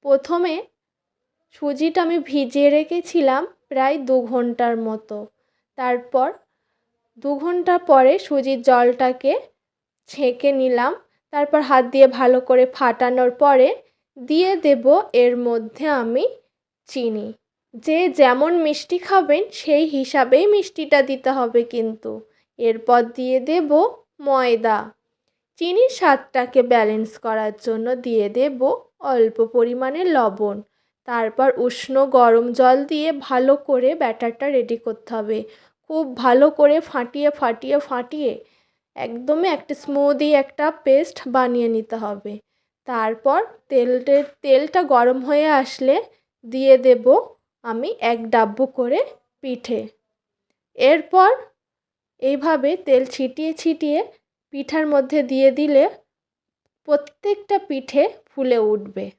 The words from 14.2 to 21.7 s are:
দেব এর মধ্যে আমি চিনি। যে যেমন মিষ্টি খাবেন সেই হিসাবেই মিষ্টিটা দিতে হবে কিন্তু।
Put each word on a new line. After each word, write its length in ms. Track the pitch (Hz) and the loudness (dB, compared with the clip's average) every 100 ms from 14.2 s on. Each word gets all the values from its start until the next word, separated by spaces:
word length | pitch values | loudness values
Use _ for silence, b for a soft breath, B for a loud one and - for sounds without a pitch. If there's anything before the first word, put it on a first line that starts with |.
| 247 311 370 381 | -4 0 0 0
দেব 300 | 311 277 240 320 - | 2 2 4 2 2
এর 200 | 247 247 247 | 2 2 0
মধ্যে 480 | 240 233 220 - 302 | -2 -4 -6 -8 -4
আমি 360 | 285 226 240 453 - _ _ _ _ _ | -2 -2 -2 -4 -6 _ _ _ _ _
চিনি। 400 | 269 240 214 208 220 _ _ _ | -6 -6 -6 -10 -16 _ _ _
যে 260 | 233 262 311 359 | -12 -2 0 0
যেমন 420 | 269 247 247 302 349 | 4 4 4 0 0
মিষ্টি 400 | 311 302 - 359 | -2 -4 -6 -8
খাবেন 460 | 359 381 294 294 415 | 0 0 2 -2 -2
সেই 340 | - - 294 320 | -10 0 0 0
হিসাবেই 580 | 285 262 285 254 262 403 | -4 -2 0 2 4 4
মিষ্টিটা 520 | 415 392 - 302 285 | 0 -2 -8 0 0
দিতে 280 | 269 269 254 | 2 -2 -4
হবে 300 | 269 240 240 | -2 -2 -2
কিন্তু। 480 | 233 | -2